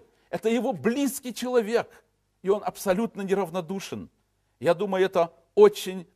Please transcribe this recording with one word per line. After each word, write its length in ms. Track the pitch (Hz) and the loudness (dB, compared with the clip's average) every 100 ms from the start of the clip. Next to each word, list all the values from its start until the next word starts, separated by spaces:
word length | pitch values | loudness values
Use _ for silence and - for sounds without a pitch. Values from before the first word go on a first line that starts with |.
| - _ - | -20 _ -10
это 180 | - 220 | -4 0
его 240 | 233 240 | 0 0
близкий 640 | 180 175 262 277 - 247 | -2 -2 0 -2 -4 -10
человек, 680 | 208 247 247 208 233 - - _ _ _ _ | -8 0 0 2 -2 -2 -12 _ _ _ _
и 60 | 185 | -2
он 140 | 202 | -2
абсолютно 580 | 185 - 202 185 226 185 | -2 -6 -2 0 -2 -4
неравнодушен. 880 | 190 190 175 180 156 196 - 107 80 _ _ _ _ - | -4 -2 -2 -6 -8 -8 -8 -12 -12 _ _ _ _ -4
Я 140 | 139 | 0
думаю, 300 | 170 202 190 | 0 0 0
это 280 | 190 185 170 _ _ | 0 2 -2 _ _
очень 540 | - 208 208 190 185 170 | 6 6 6 -10 -10 -14